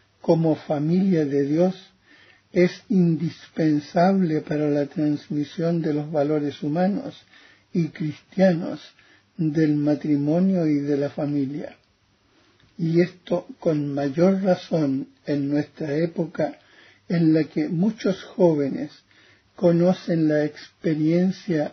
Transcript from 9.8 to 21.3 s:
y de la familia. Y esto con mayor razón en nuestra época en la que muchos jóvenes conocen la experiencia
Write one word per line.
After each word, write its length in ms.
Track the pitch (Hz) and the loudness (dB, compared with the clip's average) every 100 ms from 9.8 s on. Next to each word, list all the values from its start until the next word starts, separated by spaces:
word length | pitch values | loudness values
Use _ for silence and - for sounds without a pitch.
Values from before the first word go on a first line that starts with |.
| 147 147 156 143 147 170 190 185 156 | 0 0 0 0 0 2 2 0 0
y 140 | 147 | 0
de 180 | 143 143 | 0 -2
la 100 | 143 | -2
familia. 680 | - 147 147 135 147 - - _ _ _ _ _ _ _ _ _ - | -4 -4 -2 -4 -6 -12 -18 _ _ _ _ _ _ _ _ _ -6
Y 240 | 165 170 | 0 2
esto 460 | 180 - - 175 - - | 0 -4 -6 -6 -6 -6
con 360 | 175 151 143 | -2 -2 -2
mayor 480 | 139 143 135 185 190 | -4 -2 2 2 2
razón 680 | 196 180 - 165 143 135 - _ | 0 -2 -2 -2 0 -2 -6 _
en 240 | - 143 139 | -4 -4 -2
nuestra 480 | 147 147 - 151 147 | -2 -4 -8 -4 -2
época 600 | 170 185 160 - 156 - _ _ - _ - | -2 -4 -6 -4 -6 -6 _ _ -20 _ -4
en 240 | 170 160 | 2 4
la 120 | 156 | 2
que 240 | 151 165 151 | 0 -4 -2
muchos 540 | 170 214 220 196 185 | 0 -2 -2 -4 -4
jóvenes 680 | - - 175 151 135 - - - _ _ _ _ _ - | -6 2 4 4 -2 -4 -8 -12 _ _ _ _ _ 0
conocen 720 | 175 170 175 180 - 165 156 | 2 4 2 0 -2 0 2
la 160 | 151 | 0
experiencia 1300 | 151 - - _ 165 151 156 170 190 | -2 -6 -20 _ -4 0 0 2 0